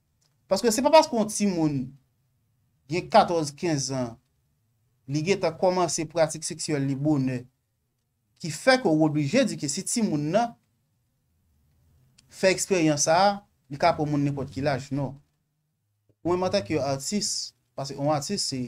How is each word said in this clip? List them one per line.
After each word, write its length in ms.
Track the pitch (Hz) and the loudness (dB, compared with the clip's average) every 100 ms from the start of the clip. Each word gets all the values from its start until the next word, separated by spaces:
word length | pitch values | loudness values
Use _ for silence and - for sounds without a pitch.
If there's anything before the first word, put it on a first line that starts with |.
| _ _ _ _ _ | _ _ _ _ _
Paske 220 | 196 240 | 0 2
se 100 | 226 285 | 2 6
pa 60 | |
paske 240 | 311 311 233 | 6 6 0
yon 120 | 214 | -2
timoun 480 | - 202 170 156 139 135 - _ _ _ _ _ _ _ _ - | -2 -2 0 0 0 -6 -12 _ _ _ _ _ _ _ _ -6
gen 200 | 175 180 | -6 4
katòz, 420 | 220 180 170 143 143 | 4 4 0 -2 -4
kenz 320 | 175 143 127 135 | -2 -2 -2 -4
an, 200 | 117 113 _ _ _ _ _ _ _ _ - | -6 -10 _ _ _ _ _ _ _ _ -6
li 120 | 147 165 | -4 -2
gen 160 | 190 | 0
tan 140 | 170 165 | -2 0
kòmanse 480 | 185 180 170 - 156 | 0 2 0 -2 -4
pratik 360 | 170 156 156 - | 0 0 0 -10
seksyèl 400 | 160 - 147 139 | -8 -4 -2 -2
li 120 | 135 | 0
bonè, 460 | 151 147 131 123 - _ _ _ _ _ _ _ _ _ | 0 2 0 -4 -10 _ _ _ _ _ _ _ _ _
ki 120 | 165 | -12
fè 240 | - 262 254 | -2 2 4
ke 80 | 170 | 4
ou 160 | 156 156 | 4 4
oblije 360 | 147 139 233 208 | 2 2 2 2
di 80 | 160 | -2
ke 100 | 143 | -6
si 120 | 196 - | -6 -4
timoun 440 | 240 196 151 151 | -2 0 0 0
nan 200 | 226 233 - _ _ _ _ _ _ _ _ _ _ _ _ _ _ _ _ _ | 0 0 -6 _ _ _ _ _ _ _ _ _ _ _ _ _ _ _ _ _
fè 200 | - 190 | 0 2
eksperyans 540 | 185 - 180 156 143 160 | 2 0 2 2 2 2
sa, 300 | 170 202 202 - _ _ | 4 4 0 -8 _ _
li 80 | 143 | 0
ka 140 | 170 165 | 0 2
pou 140 | 147 | -2
moun 140 | 147 143 | 0 -2
nenpòt 260 | 143 131 | -2 -8
ki 100 | 131 143 | -4 -2
laj, 240 | 127 - 139 | -4 -4 -6
non. 200 | 131 - _ _ _ _ _ _ _ _ _ _ | -6 -8 _ _ _ _ _ _ _ _ _ _
Ou 100 | 165 | -2
menm 140 | 180 185 | 0 0
an 60 | |
tanke 240 | 196 196 151 | -2 -2 -2
atis, 720 | 139 139 - 208 - - - - _ - | -2 -4 -4 -4 -4 -6 -10 -16 _ -12
paske 200 | 139 139 | -10 -4
yon 140 | 143 | -2
atis, 300 | 147 - 202 - | -2 -2 -4 -4
se, 120 | 131 | -6